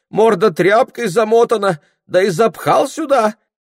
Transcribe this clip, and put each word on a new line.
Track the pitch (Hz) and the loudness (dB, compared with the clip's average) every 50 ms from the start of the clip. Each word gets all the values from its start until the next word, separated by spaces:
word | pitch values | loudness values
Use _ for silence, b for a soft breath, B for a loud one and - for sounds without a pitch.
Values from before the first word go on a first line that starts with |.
| _ _ | _ _
морда | - 175 214 226 208 180 185 220 | -2 0 2 2 2 2 0 -2
тряпкой | 165 - 170 185 202 226 262 - _ - 240 220 | 0 0 0 2 2 2 0 0 _ -6 -6 -4
замотана, | 160 214 220 214 220 233 233 - 240 214 202 196 180 151 _ _ _ _ _ | 0 0 0 2 2 2 2 2 0 -2 -2 -2 -4 -4 _ _ _ _ _
да | _ - 180 | _ 0 0
и | 190 214 | 0 0
запхал | 180 156 226 226 - - - - 160 - 240 269 | 0 0 0 -2 -2 -4 -4 -2 0 0 0 -2
сюда! | - - 330 269 277 262 220 214 214 _ _ _ _ _ _ | -4 -10 -4 -2 0 0 0 -2 -4 _ _ _ _ _ _